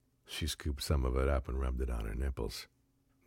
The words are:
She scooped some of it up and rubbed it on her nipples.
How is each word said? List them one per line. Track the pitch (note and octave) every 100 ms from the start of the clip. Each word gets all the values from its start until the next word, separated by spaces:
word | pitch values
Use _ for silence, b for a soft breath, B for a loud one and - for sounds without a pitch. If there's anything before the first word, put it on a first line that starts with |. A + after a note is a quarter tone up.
| _ _ -
She | - D#2
scooped | - - C#2
some | - D2
of | B1+ B1+
it | C2+
up | C2+ -
and | B1+
rubbed | C2 B1
it | B1+
on | A#1+ A1
her | A1
nipples. | C2+ C2 A1 - - _ _ _ _ _